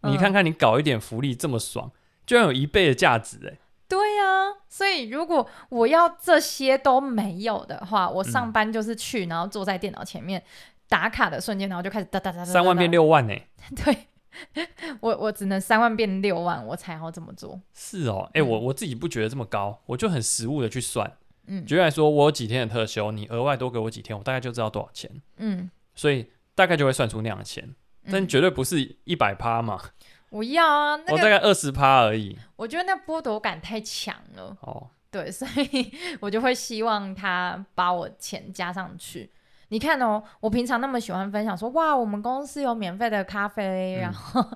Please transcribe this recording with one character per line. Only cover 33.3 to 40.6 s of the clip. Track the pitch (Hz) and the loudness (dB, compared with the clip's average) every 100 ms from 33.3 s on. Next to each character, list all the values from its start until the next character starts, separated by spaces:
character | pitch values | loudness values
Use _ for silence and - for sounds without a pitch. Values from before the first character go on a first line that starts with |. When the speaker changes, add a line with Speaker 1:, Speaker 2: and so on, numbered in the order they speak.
| 214 | -4
Speaker 1:
感 | 214 165 | -4 -6
太 | - 214 | -8 -8
强 | 208 - - - - | -8 -10 -10 -10 -14
了。 | - 190 196 | -18 -16 -16
Speaker 2:
哦。 | - - - _ _ | -14 -14 -16 _ _
Speaker 1:
对， | 196 - | -10 -10
所 | 185 262 262 | -10 -6 -2
以 | 277 269 247 294 349 302 | -2 -2 -4 -8 -10 -8
我 | 202 | -4
就 | 214 | 0
会 | 254 | 0
希 | 254 - 226 | 0 -4 -4
望 | 226 214 196 190 | -2 -2 -4 -6
他 | 196 180 180 175 196 | -4 -2 -2 -6 -10
把 | - 180 | -2 0
我 | 180 165 - | 0 -4 -10
钱 | - - - | -12 -12 -12
加 | 190 175 | -8 -6
上 | 180 180 180 | -6 -10 -12
去。 | - - 107 _ _ _ - | -16 -16 -16 _ _ _ -8
你 | 220 | -4
看 | 277 302 | 0 2
哦， | 240 214 214 - | 2 0 -4 -6
我 | 220 | -2
平 | 226 | 0